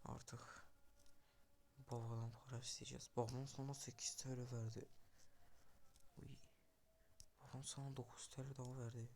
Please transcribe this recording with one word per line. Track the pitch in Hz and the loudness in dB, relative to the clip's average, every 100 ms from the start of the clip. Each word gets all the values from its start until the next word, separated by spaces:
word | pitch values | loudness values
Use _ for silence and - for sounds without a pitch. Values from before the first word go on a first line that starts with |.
Artık | - 113 - 123 - - - - - - - - - - - - - - | -2 -4 -4 -6 -4 -8 -10 -12 -14 -10 -10 -10 -12 -20 -20 -20 -18 -14
babadan | 131 120 117 117 117 | 0 2 4 4 2
para | 117 131 120 | 0 -2 0
isteyeceğiz. | - - 131 127 - - | 2 0 0 -2 2 6
Babam | 117 127 139 | 6 6 2
sana | - 135 | 2 2
sekiz | 139 - 117 - | 2 -2 2 2
T | - 131 127 | 4 2 4
L | 123 | 4
verdi. | 120 113 113 - - - - - - - - - - - - - - | 4 4 2 -4 -8 -12 -12 -12 -12 -12 -12 -12 -12 -12 -10 -10 -8
Uy. | - 135 - - - - - - - - - - | -8 -8 -10 -16 -20 -20 -20 -20 -20 -16 -16 -12
Babam | 127 131 | -4 0
sana | 139 139 139 135 | 0 2 2 0
dokuz | 117 - - | -2 -4 -4
T | - | 0
L | 139 131 | 0 0
daha | 123 131 | 0 2
verdi. | 117 117 117 | 2 2 -2